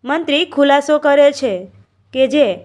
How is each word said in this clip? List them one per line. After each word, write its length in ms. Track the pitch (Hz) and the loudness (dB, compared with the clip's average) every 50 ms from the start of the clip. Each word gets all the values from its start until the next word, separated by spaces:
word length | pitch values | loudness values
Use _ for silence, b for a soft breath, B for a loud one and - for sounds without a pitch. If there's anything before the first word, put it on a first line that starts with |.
| - | -6
મંત્રી 420 | 240 285 330 330 330 285 302 349 | -6 -6 -6 -4 -2 -2 -2 -2
ખુલાસો 540 | 359 - 277 285 277 277 285 285 294 302 294 | -4 0 0 2 4 2 2 2 0 -2 0
કરે 320 | 294 294 285 285 285 285 | 2 2 2 4 4 2
છે 360 | 285 - 269 240 196 180 190 190 _ _ _ _ _ _ _ _ - | 2 -2 -6 -6 -6 -6 -10 -14 _ _ _ _ _ _ _ _ -2
કે 140 | 262 269 | -2 -2
જે 320 | 254 233 302 285 214 175 165 - | 0 2 0 0 0 -2 -8 -12